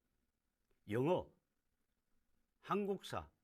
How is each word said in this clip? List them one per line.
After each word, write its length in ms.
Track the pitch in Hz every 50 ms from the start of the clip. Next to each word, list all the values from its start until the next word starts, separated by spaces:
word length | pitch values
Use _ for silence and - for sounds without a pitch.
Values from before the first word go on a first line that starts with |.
| _ _ _ _ _ _ _ _ _ _ _ _ _ _ _ _ - 104
영어, 420 | 104 123 135 165 180 120 - - - _ _ _ _ _ _ _ _ _ _ _ _ _ _ _ _ _ _ _ _ _ _ _ _ _
한국사, 680 | - - 175 208 202 190 196 185 - - - 92 78 - _ _